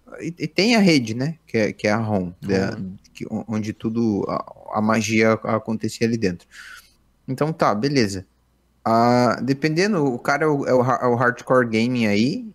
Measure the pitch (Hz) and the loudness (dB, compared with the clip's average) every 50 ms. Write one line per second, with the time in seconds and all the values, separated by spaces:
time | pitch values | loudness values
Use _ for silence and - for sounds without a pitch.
0 | _ - - - - 165 170 - 151 156 - 175 190 240 240 220 196 180 160 135 | _ -20 -16 -12 -12 -10 -10 -8 -10 -6 -2 0 2 4 4 4 6 6 4 4
1 | 117 110 113 123 131 160 160 - _ _ - 113 104 - - - - 104 104 113 | 2 0 -4 -4 -4 -4 -6 -8 _ _ -2 0 0 0 -2 -2 -2 0 0 0
2 | 113 107 107 95 90 87 87 - - 98 95 95 95 95 - - 95 92 95 - | 0 0 -2 -2 -2 -4 -8 -10 -4 -2 0 0 0 -2 -4 -8 -10 -12 -12 -16
3 | _ - - - - - 110 - - - 107 107 104 107 101 - - 113 113 117 | _ -20 -16 -14 -12 -8 -8 -8 -6 -6 -6 -6 -4 -6 -8 -6 -6 -4 -2 0
4 | 117 110 101 95 - - - - - - - - - - - 107 107 110 110 113 | 0 0 0 0 -2 -2 -4 -4 -6 -8 -16 -20 -14 -6 -4 -2 0 2 2 0
5 | 107 107 113 110 113 110 113 110 - 107 113 107 - 113 110 110 - 110 - - | 0 0 2 2 4 4 2 0 -2 -4 -4 -4 -4 -4 -6 -4 -6 -6 -4 -2
6 | 117 113 117 113 107 90 87 - - _ - - - - - - - _ _ _ | -2 -2 0 0 -2 -2 -2 -4 -10 _ -20 -20 -20 -20 -20 -20 -20 _ _ _
7 | _ _ _ _ - - 131 - 147 156 160 - 165 127 101 104 127 143 147 135 | _ _ _ _ -10 -8 -4 -4 -2 -2 0 0 0 0 0 0 0 0 2 2
8 | 110 98 98 90 - _ _ _ _ _ _ _ _ _ _ _ - 113 113 117 | 0 0 -2 -6 -10 _ _ _ _ _ _ _ _ _ _ _ -2 0 2 4
9 | 117 120 123 123 123 113 - - 117 131 135 139 156 156 156 170 196 214 214 160 | 4 4 4 4 4 2 2 0 -2 -4 -2 0 0 -2 0 0 0 0 0 0
10 | 143 135 120 120 - - 139 143 160 156 147 139 - - 127 127 120 131 123 - | 0 -2 -2 -2 -2 -2 -2 0 0 0 0 0 0 2 2 2 2 2 0 0
11 | 123 123 120 117 127 120 120 - - - 131 127 123 113 110 110 117 123 127 120 | 2 0 2 2 2 0 0 -2 0 2 2 2 2 2 2 0 0 0 0 0
12 | 113 104 101 104 117 139 190 254 233 214 | 0 2 2 2 2 0 0 -4 -8 -12